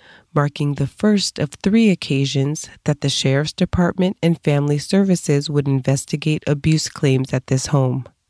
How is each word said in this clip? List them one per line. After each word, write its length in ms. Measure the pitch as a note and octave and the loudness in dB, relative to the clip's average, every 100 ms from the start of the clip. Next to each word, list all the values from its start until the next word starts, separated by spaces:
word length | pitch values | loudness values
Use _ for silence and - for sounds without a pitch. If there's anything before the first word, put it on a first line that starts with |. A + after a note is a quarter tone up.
| - - _ | -20 -20 _
marking 400 | D#3 C#3+ - D3 | -2 -2 -2 -4
the 140 | C#3 C#3 | -2 -6
first 520 | - G#3+ G3+ - - | -2 0 2 -2 -4
of 120 | C#3+ - | -6 -4
three 260 | G3 A3+ A3 | 0 2 4
occasions 800 | F3 - C3+ C3+ C3+ C#3 D#3 - - | 2 0 -2 0 0 -2 -4 -10 -8
that 180 | - D3 | -4 -2
the 80 | C#3+ | -2
Sheriff's 440 | - C#3 C3+ D3+ | 0 0 0 -2
Department 640 | - F#3 - F3 - F#3 - | -2 -2 2 0 2 -2 0
and 200 | E3+ E3 | 0 0
Family 340 | - C#3+ C#3+ D3 | 0 0 0 -2
Services 720 | - G3 G3 F3 - C#3+ C#3+ | 0 0 2 0 2 0 0
would 180 | D3 C#3 | -2 0
investigate 760 | C3+ C3 C#3 - D3 D#3 D3+ - | 0 0 -2 -2 -4 -2 -2 -2
abuse 440 | C#3+ D#3+ D#3 - | -2 2 0 -2
claims 440 | - C#3 C3 C3 | -2 2 2 0
at 140 | C3 - | -4 -2
this 200 | C3 - | -2 2
home. 400 | C#3 C3 B2 - _ | 2 2 -2 -6 _